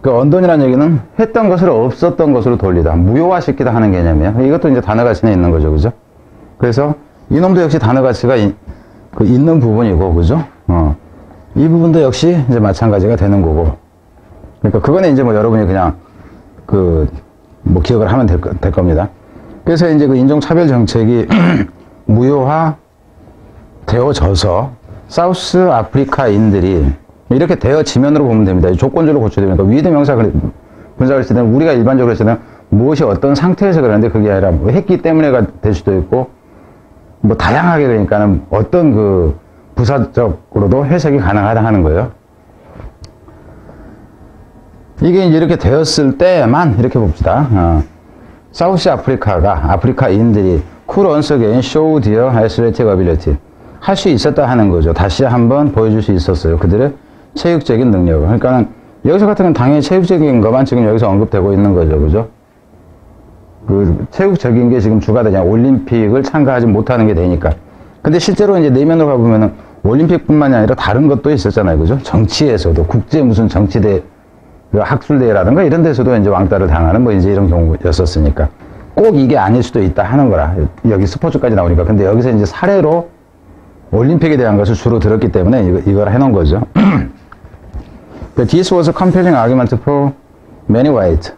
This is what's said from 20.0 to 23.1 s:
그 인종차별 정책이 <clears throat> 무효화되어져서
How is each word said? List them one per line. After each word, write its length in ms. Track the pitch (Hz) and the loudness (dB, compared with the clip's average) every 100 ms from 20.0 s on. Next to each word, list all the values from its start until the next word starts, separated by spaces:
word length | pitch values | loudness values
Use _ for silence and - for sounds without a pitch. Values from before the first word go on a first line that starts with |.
| 143 | 2
그 80 | 131 | 2
인종차별 520 | 135 151 143 165 165 | 2 0 0 0 2
정책이 600 | 123 107 117 110 120 - 214 175 156 101 | 0 0 0 0 0 0 0 2 0 -4
<clears throat> 380 | - - - - | -10 -20 -14 -2
무효화되어져서 2750 | 107 127 143 131 156 160 147 _ _ _ | 0 2 0 0 0 -2 -6 _ _ _